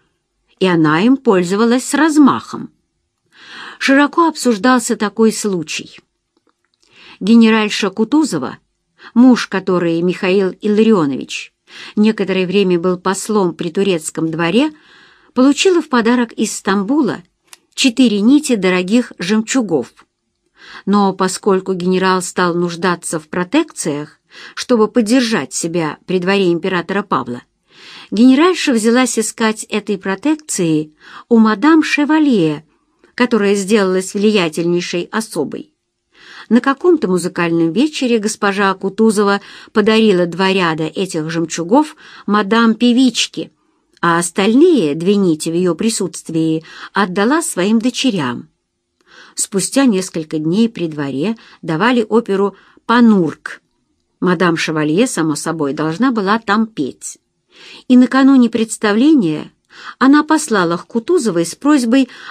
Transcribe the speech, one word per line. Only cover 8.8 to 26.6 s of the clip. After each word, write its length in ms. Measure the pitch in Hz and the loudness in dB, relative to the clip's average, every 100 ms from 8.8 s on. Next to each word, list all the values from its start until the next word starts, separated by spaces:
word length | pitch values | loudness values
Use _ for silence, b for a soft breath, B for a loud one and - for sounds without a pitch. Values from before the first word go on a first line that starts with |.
| _ B B | _ B B
муж 320 | 226 254 220 - | 4 6 4 0
которой 540 | 190 190 180 170 165 | -6 -2 -2 0 0
Михаил 520 | 175 175 190 196 185 180 | -2 -2 0 0 0 -4
Илларионович, 920 | 208 208 220 208 147 135 - - - _ B B B - | 0 2 4 4 0 -4 -10 -12 -14 _ B B B 0
некоторое 500 | 214 214 185 185 180 | 0 0 -2 -2 0
время 320 | 196 190 175 | 0 2 0
был 200 | 180 180 | 0 -2
послом 560 | 185 196 - 214 185 | -2 -4 -2 -2 -2
при 160 | 160 175 | -4 -6
турецком 600 | 160 196 175 - - 160 | -2 -2 -2 -4 -6 -6
дворе, 400 | 160 170 202 302 302 b b b b b | -2 0 0 0 -4 b b b b b
получила 480 | - 262 285 392 349 | 0 2 2 2 2
в 80 | - | 0
подарок 440 | 247 220 247 233 | -2 0 0 -2
из 220 | - 214 | -4 -6
Стамбула 680 | - - 196 196 294 240 147 - _ _ - _ | -6 -4 -4 -2 0 -2 -4 -12 _ _ -20 _
четыре 460 | - 269 226 254 208 | -4 -2 2 2 2
нити 340 | 214 294 302 | 4 4 2
дорогих 600 | 233 185 180 185 233 233 - | 0 2 0 0 -2 -2 -8
жемчугов. 760 | 175 220 220 269 214 156 113 _ _ _ _ _ _ B B B | -2 -2 0 -2 -2 -2 -4 _ _ _ _ _ _ B B B
Но 300 | - 202 196 | -2 0 0
поскольку 580 | 185 185 - - 190 185 | 0 -4 -2 -2 -2 -2
генерал 480 | 190 180 185 190 185 | -4 -2 0 0 -2
стал 340 | 180 - 180 | -4 -2 -2
нуждаться 640 | 170 175 170 185 175 - 165 | 0 -4 -2 -4 -4 -6 -10
в 100 | - | -8
протекциях, 880 | 180 180 294 330 - 175 147 151 _ _ B B | -6 -2 -2 -2 -6 -8 -6 -8 _ _ B B
чтобы 340 | - - 240 214 | -14 -2 0 2
поддержать 680 | 247 208 262 233 220 135 | 0 2 0 0 -2 -4
себя 420 | - 170 170 156 - | -8 -6 -4 -4 -6
при 140 | - 180 | -6 -4
дворе 340 | 175 202 185 | 0 0 0
императора 500 | 170 | 0